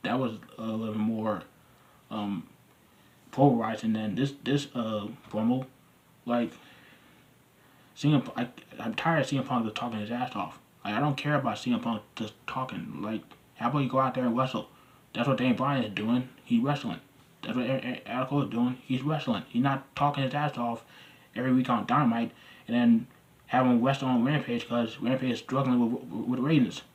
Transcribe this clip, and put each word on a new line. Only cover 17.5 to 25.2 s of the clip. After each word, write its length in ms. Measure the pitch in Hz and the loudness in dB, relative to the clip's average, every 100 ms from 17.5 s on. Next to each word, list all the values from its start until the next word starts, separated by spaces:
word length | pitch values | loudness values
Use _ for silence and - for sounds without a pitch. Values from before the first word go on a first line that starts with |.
| 123 | -2
what 100 | 123 | 0
Eric, 180 | 131 | -2
Eric, 180 | 123 127 - | -2 -8 -6
Eric 220 | 120 131 | -4 0
Cole 140 | 143 | 0
is 80 | 117 | 0
doing. 260 | 113 123 127 | 0 0 -2
He's 180 | - 127 | -4 -2
wrestling. 420 | 139 156 135 104 - | 0 -2 -2 -4 -2
He's 140 | 117 | 0
not 320 | 139 139 - | 2 0 -6
talking 300 | - 143 139 | 0 0 2
his 100 | 135 | -2
ass 240 | 147 147 123 | 0 -2 -2
off 260 | 120 117 - - - - - - | -4 -4 -10 -20 -20 -20 -12 -4
every 160 | 127 | 2
week 180 | 127 127 | 2 4
on 160 | 117 98 | 0 2
Dynamite 460 | 123 123 117 120 - - - - | 4 4 2 -2 -6 -20 -18 -2
and 100 | 117 | 4
then 300 | 120 113 - - _ _ - | 6 6 4 -16 _ _ 0
have 180 | 123 | 2
him 160 | 127 120 | 4 4
wrestle 280 | 123 135 131 | 4 0 2
on 160 | 123 | 2
Rampage 420 | 123 147 131 117 - | 2 0 0 -4 -2
'cause 320 | 120 113 - | -2 -2 -4
Rampage 320 | 117 127 | -2 0